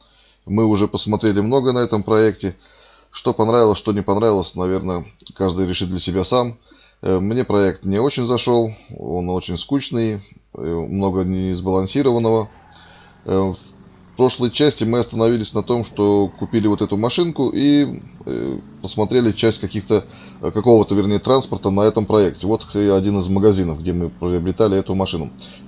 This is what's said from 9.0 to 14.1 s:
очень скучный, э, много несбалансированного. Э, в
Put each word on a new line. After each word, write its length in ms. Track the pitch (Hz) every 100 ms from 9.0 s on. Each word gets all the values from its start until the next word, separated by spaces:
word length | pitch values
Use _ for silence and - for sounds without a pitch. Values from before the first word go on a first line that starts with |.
| 65 87 90
очень 300 | 92 - 87
скучный, 640 | - 139 - 120 113 101 - - _ -
э, 40 |
много 640 | 76 85 82 98 98 92
несбалансированного. 1300 | 90 92 92 90 92 92 95 139 135 120 113 113 107 - - - - - - - -
Э, 280 | 95 95
в 40 | 90 - - - - -